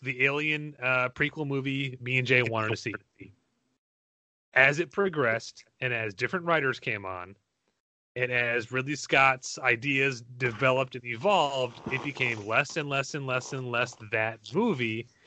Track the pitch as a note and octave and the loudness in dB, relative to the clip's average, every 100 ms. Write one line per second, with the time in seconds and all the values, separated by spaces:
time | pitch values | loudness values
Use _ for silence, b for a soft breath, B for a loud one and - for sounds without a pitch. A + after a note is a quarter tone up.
0 | B2+ B2 C#3 C#3+ D#3 D3+ D3+ - B2+ B2+ | -6 0 2 2 -2 -2 -6 -4 0 0
1 | B2+ - D3 D#3 C#3+ C#3 C3+ C3+ C#3 G#2 | 0 0 -2 -2 -4 -2 -2 -2 -4 -6
2 | A#2+ C3 B2+ B2+ A2+ A2+ A2 G#2+ A2+ F#2+ | -2 0 4 4 4 0 0 -2 -4 -8
3 | - _ F#2+ _ _ _ _ _ _ _ | -12 _ -20 _ _ _ _ _ _ _
4 | _ _ _ _ _ B2+ C3+ D3 E3 - | _ _ _ _ _ 6 6 4 -2 0
5 | G3 D#3 A#2+ A2+ - - - _ B2+ A#2 | 0 2 2 0 -4 -16 -20 _ -4 -2
6 | A2 F#2 A#2+ F#3 E3+ D#3+ C3+ A#2+ C3+ G#2+ | -4 -2 -2 -2 2 2 2 -2 -4 -6
7 | F#2+ F2+ F2+ G2+ _ _ _ _ _ _ | -6 -10 -12 -18 _ _ _ _ _ _
8 | _ B2 B2 B2 A#2+ A#2+ A2+ C3 C3 C#3+ | _ -4 0 0 0 0 -2 -4 -4 -6
9 | - C#3 C3+ B2+ - - B2+ A#2 C#3 C3+ | 2 6 6 4 -4 -2 0 0 0 2
10 | C3+ A#2+ A#2 B2 B2+ G#2+ C3 C3 C3 B2+ | 0 -2 -10 -4 -2 2 2 2 0 -6
11 | A#2+ A#2 F#3 F#3+ C#3+ C3+ B2 - - C3 | -10 -2 2 4 2 0 -4 -6 -6 -4
12 | C#3+ C3+ B2 A2 G#2 A#2 D3 E3+ C#3+ C#3 | -4 -2 -2 -2 0 0 0 -4 -2 -2
13 | C3+ D3+ C3 B2+ - C3+ B2+ A#2+ B2 - | -2 -6 -4 -4 -4 -8 -4 -2 -2 -6
14 | A2 A2+ A2 - G2+ D3+ A#3 C3+ A#2 A2 | -4 -2 -2 -4 -4 0 0 0 -2 -4
15 | A#2 b | -8 b